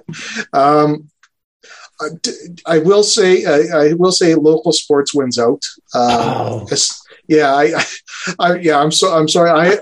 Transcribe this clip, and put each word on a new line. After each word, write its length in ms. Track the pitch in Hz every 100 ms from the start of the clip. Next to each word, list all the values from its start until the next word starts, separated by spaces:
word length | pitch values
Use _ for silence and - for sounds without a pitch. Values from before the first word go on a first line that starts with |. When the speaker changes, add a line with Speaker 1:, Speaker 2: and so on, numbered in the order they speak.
| - 160 - 220 -
Speaker 1:
Um, 580 | 143 143 151 151 151 156 _ _ _ _ _ - - - _
I 80 | 151 165
d-, 100 | 247 - 180 - -
I 120 | 165
will 240 | 160 202
say, 420 | 208 - 185 185
I, 440 | 175 147 170 160 151
I 40 |
will 200 | 170 180
say, 220 | 180 175
local 380 | 160 151 156 165
sports 420 | 156 - 143 139
wins 240 | 143 127 120
out. 240 | 117 - - - _
Um, 160 | 127 120
Speaker 2:
Oh. 560 | 117 - - 113 113 98
Speaker 1:
it's, 320 | 139 - - - - -
yeah, 260 | 156 143
I, 300 | 139 156 160 - - - - 185 175
I, 180 | 175 180
yeah, 220 | 165 147
I'm 100 | 151
so, 240 | - 190
I'm 140 | 165 151
sorry. 220 | - 170
I, 280 | 156 175 208